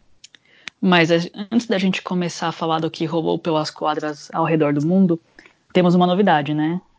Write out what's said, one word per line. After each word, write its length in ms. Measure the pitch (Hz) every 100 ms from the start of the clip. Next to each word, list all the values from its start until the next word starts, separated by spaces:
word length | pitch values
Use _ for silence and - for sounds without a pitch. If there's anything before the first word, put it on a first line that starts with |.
| _ _ - _ _ _ - -
Mas 320 | 190 175 165
a-, 360 | 170 175 - 208
antes 160 | 233 -
da 100 | 196
gente 240 | 190 -
começar 460 | - 180 175 - 165
a 60 |
falar 260 | - 165 160
do 100 | 165
que 140 | -
rolou 340 | 160 165 165 170
pelas 320 | 175 156 156
quadras 600 | - 156 156 151 147 -
ao 140 | 170 160
redor 280 | 160 147
do 120 | 147 156
mundo, 340 | 190 185 165 _ - - _ _
temos 200 | 180 180
uma 140 | 180 180
novidade, 460 | 180 196 151 143
né? 260 | 151 156 180 _